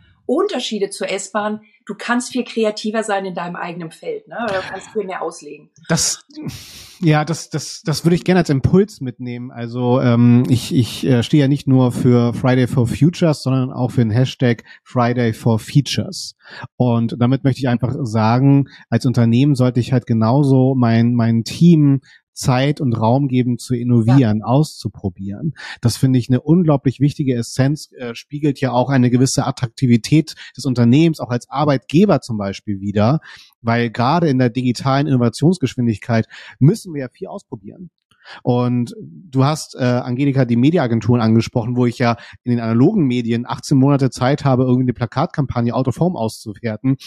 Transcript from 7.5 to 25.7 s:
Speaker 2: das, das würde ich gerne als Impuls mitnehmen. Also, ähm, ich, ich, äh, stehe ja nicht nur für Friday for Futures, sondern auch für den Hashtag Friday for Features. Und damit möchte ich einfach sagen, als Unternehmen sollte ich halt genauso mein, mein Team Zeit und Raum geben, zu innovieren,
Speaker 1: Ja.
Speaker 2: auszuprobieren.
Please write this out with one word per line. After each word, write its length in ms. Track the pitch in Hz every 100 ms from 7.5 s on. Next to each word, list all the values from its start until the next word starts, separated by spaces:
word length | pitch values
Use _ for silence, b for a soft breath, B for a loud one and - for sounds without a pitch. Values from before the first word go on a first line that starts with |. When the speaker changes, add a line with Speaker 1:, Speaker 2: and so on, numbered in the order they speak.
Speaker 2:
das, 320 | 151 - - -
das 180 | 147
würde 120 | 165 175
ich 80 |
gerne 160 | - 185
als 100 | 160
Impuls 520 | 135 - 185 208 -
mitnehmen. 500 | 131 - 123 120 123
Also, 500 | 120 117 120 123 127
ähm, 420 | 131 117 120 120 123
ich, 240 | 120 -
ich, 320 | - 113 - 156
äh, 160 | 120
stehe 220 | 113 151
ja 40 | 135
nicht 200 | 143 -
nur 240 | 131 127
für 420 | 123 127 120 120
Friday 320 | 113 131 127 123
for 220 | - 117
Futures, 560 | - 139 - 170 143
sondern 280 | 131 131 131
auch 200 | 120 123
für 100 | 131
den 80 | 113
Hashtag 540 | 110 131 - 123 117 B B
Friday 480 | _ 127 120 120 117
for 280 | 110 120 113
Features. 760 | - 147 131 - 92 - - - B B B _
Und 400 | 123 117 113 143
damit 240 | 123 131
möchte 160 | 135 127
ich 80 | 127
einfach 260 | 120 113 -
sagen, 640 | 120 110 110 123 139 139 139 B B
als 160 | 117 131
Unternehmen 480 | 120 117 120 143
sollte 260 | 127 127 123
ich 140 | 113
halt 140 | 127 -
genauso 640 | 113 110 135 139 131 131
mein, 400 | 135 120 113 117
mein 300 | 120 113 113
Team 580 | 110 - 170 160 143 139 b b _ -
Zeit 440 | - 127 139 151
und 100 | 139
Raum 380 | 107 110 131 143
geben, 280 | 127 123 120
zu 180 | - 120
innovieren, 640 | 123 120 110 135 113 107
Speaker 1:
Ja. 60 | 117
Speaker 2:
auszuprobieren. 1080 | 135 156 - 110 - 98 90 98 101 156 - B